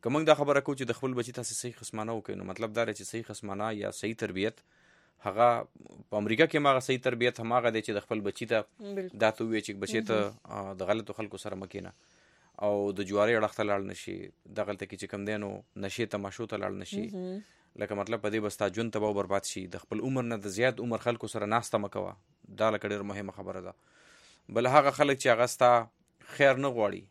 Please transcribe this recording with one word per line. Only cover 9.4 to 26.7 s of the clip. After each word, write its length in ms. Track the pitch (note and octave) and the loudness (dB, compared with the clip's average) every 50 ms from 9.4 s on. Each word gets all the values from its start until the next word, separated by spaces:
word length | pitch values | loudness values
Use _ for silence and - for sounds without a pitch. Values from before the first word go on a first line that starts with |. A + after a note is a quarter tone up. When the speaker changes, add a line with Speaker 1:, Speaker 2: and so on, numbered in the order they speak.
| A#2 | -2
Speaker 1:
ووایي 180 | A2+ A2+ G#2+ G#2 | 0 0 -2 -2
چې 100 | - G2+ G2 G2 | -4 -6 -6 -6
بچي 200 | G2 A2 A2+ A2 G#2 | -2 -2 -2 0 2
ته، 100 | A2+ A2 | 0 0
Speaker 2:
مهم. 140 | G#2 G2+ G#2+ - _ | 0 -2 -4 -10 _
Speaker 1:
آه، 300 | - G#2+ G2+ G2 F#2+ G2 F#2 | -12 -10 -8 -8 -8 -6 -6
د 20 | F#2+ F2 | -2 0
غلطو 260 | G#2 A2+ G#2 G2+ G2+ - | 0 -2 -2 -8 -10 -10
خلکو 220 | A2 G2+ F#2 F#2+ - | -10 -10 -10 -12 -10
سره 140 | G#2 F#2+ F#2+ | -10 -10 -10
مه 60 | F#2+ | -12
کښېنه. 260 | F#2 - G2 F#2 F#2 F#2+ _ _ _ _ _ _ _ _ _ _ _ _ - - | -10 -10 -12 -12 -12 -16 _ _ _ _ _ _ _ _ _ _ _ _ -2 0
او 260 | G#2 G#2 G2+ G2+ G2+ G2 F#2 | 2 2 2 2 0 0 -2
د 20 | G2+ F#2 | -4 0
جوارۍ 260 | G2+ G#2 G#2 A2 A#2+ A2 | 2 4 4 6 6 4
اړخ 140 | G#2+ G#2 - - | 2 0 0 -2
ته 60 | G#2+ G#2 | 0 0
لاړ 100 | G2+ G2+ G2 G2 | 0 -2 -2 -6
نه 60 | F#2+ - - | -12 -12 -10
شي، 140 | - F#2+ F#2 G2 F#2+ _ _ _ - G2+ G#2 | -10 -10 -10 -12 -14 _ _ _ -14 -6 -6
دغلته 280 | G2+ G2 G2+ F#2 G2 | -4 -4 -4 -8 -8
کې 100 | F#2 - F#2+ | -12 -10 -12
چې 60 | - F#2+ | -10 -10
کوم 140 | - G2+ G2+ | -8 -6 -4
دی، 120 | G#2 G#2+ G#2 G#2 | -4 -4 -4 -4
نو 60 | G2+ G2+ G2 - _ _ | -6 -8 -10 -14 _ _
نشې 360 | G2+ G2 F#2+ - - A#2 G#2 - | -8 -8 -8 -4 -4 -4 -4 -2
تماشو 300 | G2+ G2+ G2 - - A#2 G#2 A2 | -6 -6 -6 -8 -8 -8 -6 -4
ته 40 | |
لاړ 160 | G2+ G2+ G2 G2 G2 F#2+ | -4 -4 -4 -4 -6 -10
نه 80 | - G3+ | -8 -8
شي. 140 | G3 G#3+ | -8 -8
Speaker 2:
مهم. 360 | A3+ G3+ F#3 F3+ F3+ F#3 G3+ G#3 _ _ _ _ _ _ | -6 -8 -8 -8 -8 -8 -10 -12 _ _ _ _ _ _
Speaker 1:
لکه 220 | - G3+ - G#3+ G3+ G3+ | -8 -6 -4 -4 -4 -2
مطلب 200 | G3 A#2 A2 G2+ | -2 -4 -2 -2
په 40 | G#2+ | -2
دې 100 | G#2 A2+ G#2+ | 0 0 -2
به 120 | G#2 - | -2 -2
ستا 120 | - G#2+ G2 F#2 | 0 -2 -2 0
ژوند 160 | A2 A#2 A2+ - G#2+ | -2 -4 -2 -2 0
تباه 160 | G#2 G#2+ G#2 | 0 0 0
او 40 | G2+ | 0
برباد 300 | G2 F2+ G2 G2 - - - | 0 0 0 -2 -2 -4 -8
شي. 140 | - - | -8 -10
د 180 | - - F#2+ - | -10 -12 -14 -10
خپل 180 | _ - G#2+ A2+ C3 | _ -6 -4 -2 -2
عمر 180 | C3+ C3 B2 A#2 | -2 0 -2 -2
نه 80 | A#2 G#2+ G2 | -4 -6 -6
د 100 | G#2 F#2 G2 | -6 -2 2
زیات 260 | A#2+ C3 B2 - - | 2 2 2 0 -4
عمر 140 | A#2+ A#2 G#2+ - A#2+ | -4 -4 0 0 -2
خلکو 240 | A#2+ A2+ - A2 - | -2 -2 -4 -8 -4
سره 160 | A2+ G2+ G#2 A2 | -4 -2 0 0
ناسته 260 | A#2 - - - A2 G2+ | 0 0 2 0 0 0
مه 20 | G2 - | 0 -4
کوه. 180 | G2+ G2 F#2 F#2+ - _ _ _ _ _ - G2 F#2+ | -6 -6 -6 -8 -14 _ _ _ _ _ -20 -2 2
دا 100 | G#2+ A2 | 2 2
لکه 180 | G#2+ G#2 - G#2+ | 2 0 -2 -2
ډېره 220 | G#2 G#2 G2+ G2+ | -4 -4 -4 -6
مهمه 220 | G2 G2+ G2+ G2 G2 G2+ | -8 -8 -8 -10 -10 -10
خبره 200 | F#2+ F#2 F#2 F#2+ F2+ | -10 -10 -10 -10 -10
ده. 80 | F#2 - _ _ _ _ _ - - - - - - - _ _ - | -12 -16 _ _ _ _ _ -20 -20 -20 -20 -20 -20 -20 _ _ -2
بل 240 | - A2+ A#2+ B2+ C3 | 0 2 2 8 8
هغه 140 | D3+ C#3 C#3 C3+ - | 8 8 8 4 4
خلک 180 | D3+ C#3+ C#3 B2 | 4 4 4 2
چې 80 | - | 4
هغه 200 | C3+ A#2+ A2 B2 B2 - | 4 6 6 4 2 4
ستا 160 | - B2+ B2 A#2+ A#2 A2+ A2+ _ _ _ _ _ _ - - - | 6 6 8 8 6 4 0 _ _ _ _ _ _ -20 -16 2
خیر 180 | - D3 C#3 C3 | 6 6 6 6
نه 120 | B2+ C#3 C#3 | 6 2 -2